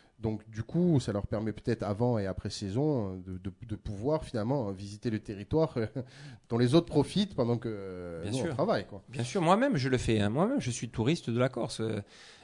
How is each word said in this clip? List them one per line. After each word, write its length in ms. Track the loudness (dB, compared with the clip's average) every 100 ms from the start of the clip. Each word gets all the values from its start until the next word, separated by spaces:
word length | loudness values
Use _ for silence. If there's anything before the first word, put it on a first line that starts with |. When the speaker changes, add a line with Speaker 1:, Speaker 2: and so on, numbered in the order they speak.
| _ -6
Speaker 1:
donc, 280 | -4 -4 -6
du 140 | -8
coup, 360 | -2 2 6 4
ça 120 | 4
leur 140 | -2 -2
permet 280 | -2 -2
peut-être 280 | -2 -2 0
avant 380 | 0 2 2 2
et 80 | -2
après 220 | -4 -6
saison, 640 | -6 -4 0 0 0 -2
euh, 40 | -6 -10
de, 120 | -8
de, 140 | -8 -10 -10
de 80 | -8
pouvoir 480 | -8 -4 0 -2
finalement 460 | -2 -2 0 0 -2
visiter 380 | -6 -10 -6 -4
le 100 | -4
territoire, 560 | -4 -10 -2 2 2 0 -4 -4 -10
<laughs> 360 | -14 -18 -18 -2
dont 100 | 2
les 160 | 6 6
autres 120 | 6
profitent 480 | 2 2 0 0 0
pendant 220 | 0 0
que, 120 | -2
euh, 520 | -6 -8 -8 -8 -6
Speaker 2:
Bien 100 | -4
Speaker 1:
nous, 60 | -2
on 40 |
Speaker 2:
sûr. 120 | -2
Speaker 1:
travaille, 320 | 0 0 0 -2
quoi. 160 | -12 -10
Speaker 2:
Bien 140 | -6
sûr, 180 | -2 2
moi-même, 340 | 4 4 4 2
je 140 | 2
le 80 | 2
fais, 220 | 4 4
hein. 100 | 4
Moi-même, 320 | 2 2 2
je 80 | -2
suis 200 | -4 -4
touriste 420 | 0 2 0 0
de 80 | 0
la 100 | 0
Corse. 300 | 0 -6 -4
Euh, 240 | -4 -4 -8 -16 -20 -20